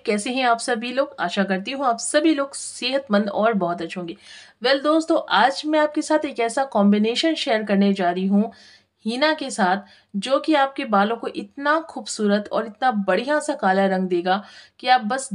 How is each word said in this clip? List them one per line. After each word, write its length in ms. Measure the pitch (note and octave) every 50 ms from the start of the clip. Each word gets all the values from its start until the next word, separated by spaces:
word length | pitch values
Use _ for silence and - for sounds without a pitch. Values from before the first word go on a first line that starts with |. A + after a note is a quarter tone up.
| -
कैसे 240 | - G#3 G#3 G#3 C4
हैं 140 | B3 C4 C4
आप 140 | A#3+ A#3 A#3
सभी 320 | - - A#3+ A3 A#3 B3 B3
लोग? 220 | C4 C#4+ - - -
आशा 220 | - F3 - G#3 F#3+
करती 260 | F#3 F#3+ F#3 G3 A#3+ C#4
हूँ 120 | C4+ C#4+
आप 120 | B3+ A3+ G#3+
सभी 340 | - - - D4+ D#4 E4 D#4
लोग 200 | C#4 C#4 C#4 -
सेहतमंद 760 | - - - - - B3+ B3+ C4 C#4 C4+ - G#3 G3+ G#3+ G#3+
और 220 | - - G#3 A3+ A#3
बहुत 280 | G3 F3 E3+ E3+ E3+ E3+
अच्छे 180 | E3 - F#3+
होंगे। 160 | F3 E3+ E3+ - - - - - - - _ - A3
वेल 180 | B3 C#4 C#4
दोस्तों, 400 | C4+ D4 D#4 D#4+ D#4+ - E4 D4 - -
आज 320 | - F#3+ A3 C4 C#4 - -
मैं 140 | D4+ D#4 D4+
आपके 220 | D4+ D4+ D4+ D#4 D4
साथ 220 | - D4+ D4+ D4+
एक 160 | C#4+ A#3 A#3+
ऐसा 240 | A#3 A#3 A3 C#4+ C4+
कॉम्बिनेशन 680 | C4+ - A3 G3+ G3+ G#3 G#3 G#3 A3 A#3+ A#3 - E4 D#4
शेयर 260 | D#4 - C#4 A#3 G#3+ G#3+
करने 300 | G#3+ G3+ G3 G3+ G3+ G3
जा 180 | G3 F#3 F3
रही 160 | F3 F#3 F#3+
हूँ 240 | G3 G3+ G3+ G#3+ A#3 - - - - - - _ _ _ _ -
हीना 280 | A3 A#3 B3+ D4 D#4 D#4
के 160 | D4+ C#4+ C4
साथ, 360 | G#3 - G3+ F3+ F#3 G3+ G3 - - _ _ _ -
जो 260 | G3+ G3 B3 C4+ C#4
कि 140 | C#4 - D#4
आपके 280 | C#4+ C#4 C4+ C4+ - C#4
बालों 300 | A#3+ G#3 G3 G3+ G#3+ A#3
को 120 | A3 - B3
इतना 500 | - - G#3 G3+ _ - C#4 D4 D4+ E4 D#4+ D#4+
खूबसूरत 600 | - C4+ G#3+ - - - G#3+ G3+ G3+ G#3 G#3 -
और 180 | - - A3
इतना 240 | A#3 G#3 - C4+ B3+ A#3
बढ़िया 460 | G#3 G3 - F#3 G3+ A#3+ C4+ D4+ D4+
सा 140 | D4 - D4
काला 300 | - - F#3+ F#3 F#3+ G3
रंग 220 | F#3+ F#3+ F#3 F#3+ F#3
देगा 340 | F3+ F3 E3+ F#3 F#3 G3+ G3+ - - - - - _ -
कि 80 | - B3
आप 160 | B3+ B3+ A3+
बस 240 | G#3 B3 C4+ C4+ -